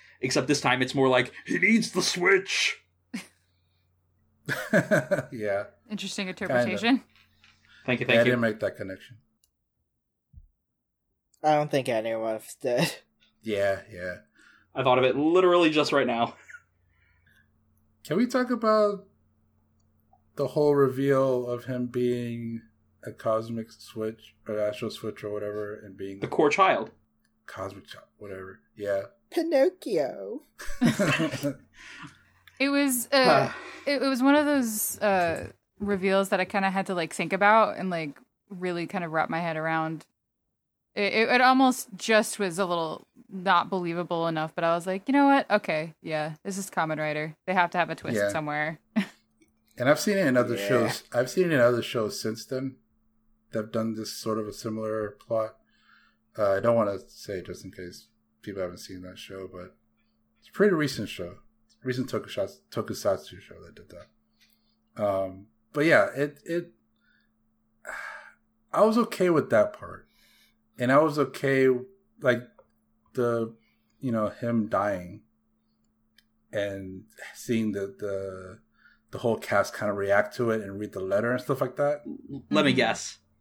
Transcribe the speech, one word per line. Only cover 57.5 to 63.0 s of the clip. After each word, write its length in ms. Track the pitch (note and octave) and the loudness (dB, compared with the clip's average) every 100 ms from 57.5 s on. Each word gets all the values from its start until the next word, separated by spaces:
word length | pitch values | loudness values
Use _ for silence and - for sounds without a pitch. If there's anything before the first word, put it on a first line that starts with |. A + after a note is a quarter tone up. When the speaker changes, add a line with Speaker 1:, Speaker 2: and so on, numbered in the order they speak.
| F2 | -12
Speaker 2:
in 80 | F#2 | -14
case 340 | - F2+ - - _ _ _ | -14 -14 -16 -20 _ _ _
people 200 | G#2+ G2 | -12 -6
haven't 160 | F2+ F2 | -6 -8
seen 240 | - F#2 | -14 -14
that 160 | F2+ F#2 | -16 -16
show, 300 | - F#2+ F#2 | -16 -14 -14
but 220 | F2+ F2+ _ _ _ _ _ _ _ | -14 -18 _ _ _ _ _ _ _
it's 100 | _ | _
a 40 | |
pretty 200 | - G#3 | 4 4
recent 340 | D#3+ C#3+ - G2+ | 4 0 -2 -8
show. 300 | - F2 - _ _ _ _ | -8 -12 -12 _ _ _ _
Recent 260 | B2+ B2 - | -6 -4 -4
tokusatsu, 500 | A2 - - G2 - _ | -6 -6 -6 -6 -8 _
tokusatsu 680 | A2+ G#2+ F#2+ | -8 -6 -4